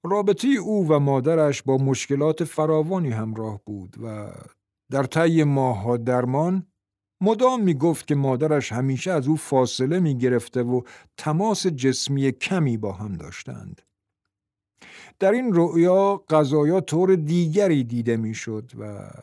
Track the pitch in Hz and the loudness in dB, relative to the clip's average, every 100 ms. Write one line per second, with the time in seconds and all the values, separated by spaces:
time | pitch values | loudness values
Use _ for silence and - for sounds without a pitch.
0 | 170 202 202 196 254 262 190 214 165 151 | -2 0 2 2 2 0 0 0 4 4
1 | 139 135 131 165 151 135 143 131 135 127 | 4 2 2 2 2 0 0 0 2 0
2 | - 139 151 156 160 - 156 156 156 190 | -2 0 0 0 -4 -2 0 2 0 -2
3 | 151 110 110 110 110 104 - 101 92 - | -2 -4 -6 -6 -8 -8 -10 -12 -14 -14
4 | 113 107 104 - - _ _ _ _ 135 | -12 -12 -12 -16 -20 _ _ _ _ -2
5 | 131 160 165 165 147 139 131 113 113 120 | 0 2 4 4 2 2 0 0 -2 -2
6 | 117 123 123 135 170 190 175 _ _ _ | 0 0 0 0 0 -2 -6 _ _ _
7 | _ _ 190 214 254 254 196 143 165 156 | _ _ 0 2 2 2 0 2 0 -2
8 | - 143 135 123 151 147 - 113 135 131 | -2 0 0 0 0 0 -2 -4 -2 -2
9 | 185 170 131 156 - 135 123 - 131 180 | -2 -2 0 -2 0 0 0 -2 -2 0
10 | 165 127 123 123 - 131 120 123 123 - | 0 0 0 0 -2 -6 -2 -4 -6 -20
11 | _ - 151 156 220 202 185 143 131 127 | _ -10 -4 -2 0 0 -2 0 0 0
12 | - 139 135 131 - 190 143 113 104 92 | -4 -2 -2 -2 -4 0 0 -2 -6 -8
13 | 107 85 78 - - 127 95 - _ _ | -10 -10 -12 -16 -14 -14 -16 -20 _ _
14 | _ _ _ _ _ _ _ _ - - | _ _ _ _ _ _ _ _ -20 -20
15 | - _ 190 240 254 170 170 165 175 185 | -20 _ 2 2 2 2 4 4 4 6
16 | 196 196 - 156 139 151 147 185 - 156 | 4 0 2 2 4 2 2 0 0 0
17 | 185 185 151 175 165 180 196 147 120 120 | 4 2 2 2 2 2 2 2 0 -2
18 | 113 113 110 107 - 107 117 117 107 101 | 0 -2 -2 -8 -8 -10 -12 -16 -14 -14
19 | - - | -16 -20